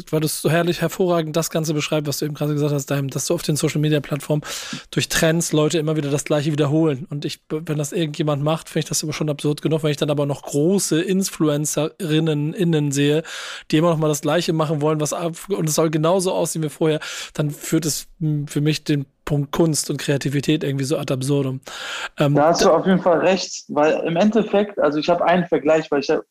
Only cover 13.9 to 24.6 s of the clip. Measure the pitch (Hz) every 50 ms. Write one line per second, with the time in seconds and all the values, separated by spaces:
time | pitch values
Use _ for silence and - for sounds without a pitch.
13.9 | 165 156 156 151 147 - - 147 151 180 - 185 165 160 156 147 165 143 147 156
14.9 | 156 151 151 139 - 180 170 165 170 - - - 202 202 165 156 151 160 160 160
15.9 | 156 156 156 165 190 196 180 185 - 180 175 160 - 165 156 147 - - 165 156
16.9 | 151 156 - - - - - - - - 151 143 147 - - - 160 160 160 151
17.9 | - - - - - - 160 151 151 147 143 - - 143 147 156 147 - - -
18.9 | 151 143 135 _ _ _ - - 151 143 139 - - - 170 165 147 - - -
19.9 | 147 135 - 156 143 131 - 139 143 143 - - 151 151 143 143 135 135 135 131
20.9 | 156 151 143 135 139 131 131 139 143 143 135 131 131 135 - - - - - -
21.9 | - - - - - - 151 143 143 143 147 165 170 - 202 190 156 160 - 190
22.9 | 185 175 - 185 165 147 156 180 190 185 - - - - - - - 147 151 156
23.9 | - - - 160 165 170 214 214 - 220 - - - 202